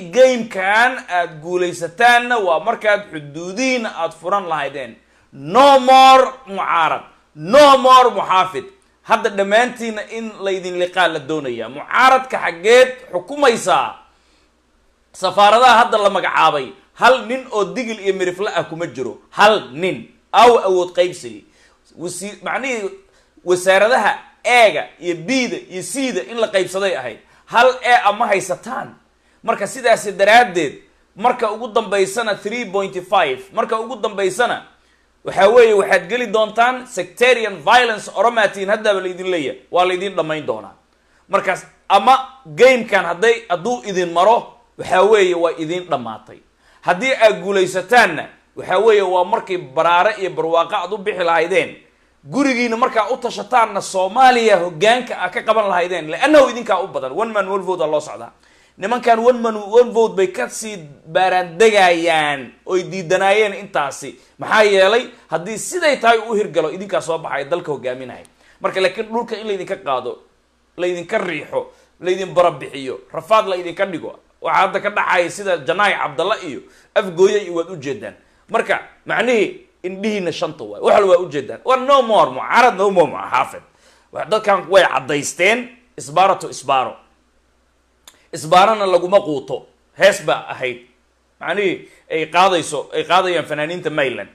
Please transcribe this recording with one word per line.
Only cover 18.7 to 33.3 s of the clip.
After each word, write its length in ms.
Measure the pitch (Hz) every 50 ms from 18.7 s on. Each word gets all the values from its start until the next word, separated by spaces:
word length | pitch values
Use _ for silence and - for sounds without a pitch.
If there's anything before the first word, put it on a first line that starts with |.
| 160 156 170 147
jiro. 300 | 123 135 120 110 - - _ _
Hal 380 | - - 202 214 220 175 120 113 123
nin. 240 | 151 180 185 151 113 - - _ _ _ _
Aw 200 | - 196 233 247 233 - -
awood 280 | 190 185 180 175 175 -
qaybsigii. 500 | 175 180 180 147 - - 117 107 101 _ _ _ _ _ _ _ _ _ _ _ -
Wasi-, 400 | 160 175 - - 190 208 202 - 175
macnihii 460 | 170 165 208 254 269 247 220 196 185 - - _ _ _ _ _ _ _ _ _
wasaaradaha 680 | 175 180 175 180 190 190 196 202 226 262 254 208 180 135 - - - _ _ -
eega 440 | 214 247 247 226 196 151 139 - - _ _
iyo 160 | 151 180 185
biida 420 | 156 160 196 262 262 247 - 165 135 - -
iyo 140 | 175 185 165
siida 380 | - - 277 269 254 190 180
in 160 | 165 - 233 233
la 100 | 220 -
qaybsaday 500 | - 190 180 160 175 190 202 190 165 131
ahayd. 200 | 127 120 110 - _ _ _ _ _
Hal 300 | _ 175 226 247 254 247 -
ee 160 | - 240 240 220 180
ama 220 | 208 202 214 240 208
haysataan. 680 | 202 185 - 170 175 - - 220 262 - - 120 - _ _ _ _ _ _ _ _ _ -
Marka 240 | 220 226 - 202 196
sidaasi 440 | - 269 240 240 220 - - 208
daraaddeed, 600 | 190 180 196 202 220 240 247 202 170 175 156 127 - - _ _ _ _ _ _ _
marka 360 | - 220 247 - - 233 208
ugu 160 | 214 220 247 226
dambaysana 680 | 202 233 220 190 202 202 190 185 - 240 233 214 196
three 300 | - - 208 233 247 233
point 280 | 190 180 196 196 190 190 180 180 -
five, 320 | 214 190 165 143